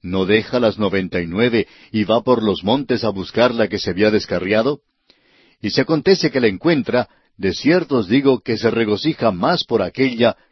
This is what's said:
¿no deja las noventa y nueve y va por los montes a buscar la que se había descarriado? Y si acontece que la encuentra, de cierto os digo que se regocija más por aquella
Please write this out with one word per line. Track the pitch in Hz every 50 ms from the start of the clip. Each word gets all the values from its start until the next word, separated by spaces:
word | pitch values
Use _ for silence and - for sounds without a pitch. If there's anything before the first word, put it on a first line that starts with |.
| -
¿no | 87 92 95 95
deja | 92 104 113 107 - 127 123
las | 123 107 101 104
noventa | 107 98 95 98 95 87 - 90
y | 87
nueve | 85 85 101 120 123 113 113 - - - - - _ -
y | 110 104
va | 90 110 120 113
por | 127 127 117 110
los | 104 95 - -
montes | 98 120 143 139 - 127 110 117
a | 110
buscar | 98 95 90 - - 113 117 123 117
la | 117 110 92
que | 101 98
se | - 101
había | 87 90 107 107
descarriado? | 107 101 - - 98 87 90 95 104 107 113 139 147 - _ _ _ _ _ _ _ _ _ _ _ _ _ _ _ _
Y | - 104
si | - -
acontece | 131 - 160 151 - 180 196 - - 151 -
que | 131
la | 120 110
encuentra, | 95 90 - 165 175 143 117 - 110 123 120 - _ _ _ _ _
de | - 92 95 85
cierto | - - 135 170 185 165 - 139 123
os | 104 85
digo | 113 139 139 139 131 117
que | - 123 113 107
se | 123 113
regocija | 104 113 113 104 107 101 - 156 160 - 127 113
más | 95 87 98 143 180 - -
por | - 120 107
aquella | 95 85 - - 131 131 123 113 120 113 - - _ _